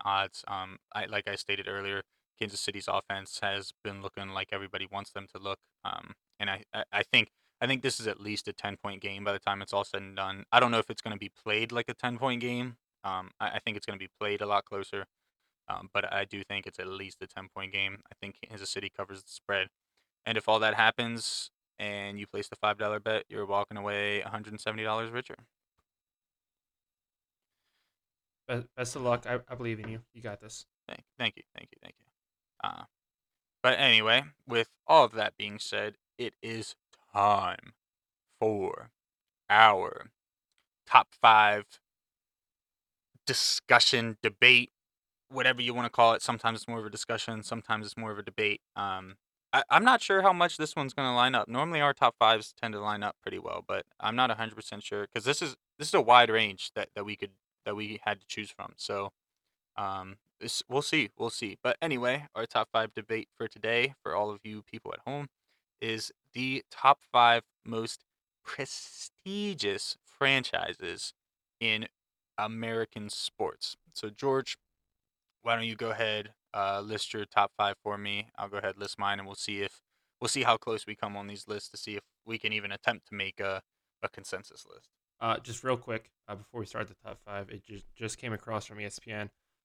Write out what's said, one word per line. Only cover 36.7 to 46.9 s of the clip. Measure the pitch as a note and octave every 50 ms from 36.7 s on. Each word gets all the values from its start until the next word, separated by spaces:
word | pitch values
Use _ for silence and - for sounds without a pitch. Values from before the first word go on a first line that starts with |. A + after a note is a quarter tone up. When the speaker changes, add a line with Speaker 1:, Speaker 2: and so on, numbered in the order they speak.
| - _ _ _ _ _ _ _ -
Speaker 1:
time | G2+ G2+ G#2 G#2 G2 F#2+ F2+ F#2 - - - _ _ _ _ _ _ _ _ _ _ _ _ _ -
for | A2 A2 G#2+ G2+ F#2+ F2 - - - - _ _ _ _ _ _ _ _ _ _ _ -
our | G2+ A2 A2+ A2 G#2 F#2 G2 - - - - - _ _ _ _ _ _ _ _ _ _ _ _ _ _ _
top | - - A#2+ - _ - -
five | - A#2 A2 G#2+ G#2+ G#2 G#2 G#2 G2+ _ - - _ _ _ _ _ _ _ _ _ _ _ _ _ _ _ _ _ _ _ _ _ _ _ _ _ _ _ _ -
discussion, | - B2+ - - - - - _ - B2+ A#2+ - - - A#2+ A2+ A2+ G#2+ -
debate, | - A2 G2 - A#2+ B2 B2+ B2 B2 - _ _ _ _ _ _ _ _ _ _ _ -
whatever | C3 C3 B2 B2+ B2+ B2
you | B2 B2 A#2+
wanna | B2 A#2+ A#2
call | - - A#2+ A2+ A2+
it. | A2+
Sometimes | - - A#2+ A2 - A2+ A2+ G#2+
it's | -
more | - A#2 A2+
of | G#2+
a |
discussion, | G#2+